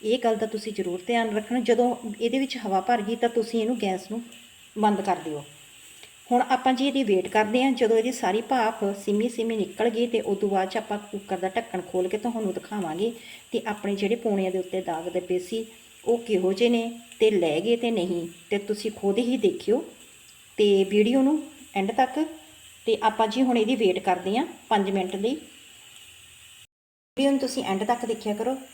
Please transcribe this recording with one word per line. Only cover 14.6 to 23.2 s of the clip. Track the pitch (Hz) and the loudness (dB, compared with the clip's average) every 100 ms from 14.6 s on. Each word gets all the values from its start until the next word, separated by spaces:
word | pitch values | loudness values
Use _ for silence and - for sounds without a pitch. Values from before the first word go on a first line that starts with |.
| 185 190 | -4 -6
ਦਾਗ | 185 165 175 | -4 -6 -4
ਦੱਬੇ | 180 180 180 | -6 -2 -4
ਸੀ, | 180 226 226 - - - - | -2 -6 -6 -14 -20 -10 0
ਉਹ | 233 | 0
ਕਿਹੋ | 233 202 180 | 2 2 2
ਜਿਹੇ | 196 240 | 2 4
ਨੇ | 233 233 - - - | 4 0 -10 -18 2
ਤੇ | 220 | 4
ਲੈ | 208 165 151 | 4 2 2
ਗਏ | 202 233 | 2 0
ਤੇ | 240 | 2
ਨਹੀਂ, | 226 180 175 170 - - | 0 0 -2 -4 -12 -4
ਤੇ | 202 | -4
ਤੁਸੀਂ | - 208 220 | -2 -4 -4
ਖੁਦ | - 202 202 | -2 0 0
ਹੀ | 240 254 | 0 2
ਦੇਖਿਓ | 202 - - 247 - - - - - - - - | 2 0 0 0 0 -16 -20 -20 -20 -20 -18 0
ਤੇ | 208 196 | 4 4
ਵੀਡੀਓ | 190 208 214 262 | 4 4 4 4
ਨੂੰ | 269 302 - - - 196 | 4 2 -2 -18 -8 -4
ਐਂਡ | 196 | -2
ਤੱਕ। | 233 254 302 311 - - - - - - | 2 0 0 -4 -6 -20 -20 -20 -8 -2
ਤੇ | 220 | 2
ਆਪਾਂ | 220 214 | 0 2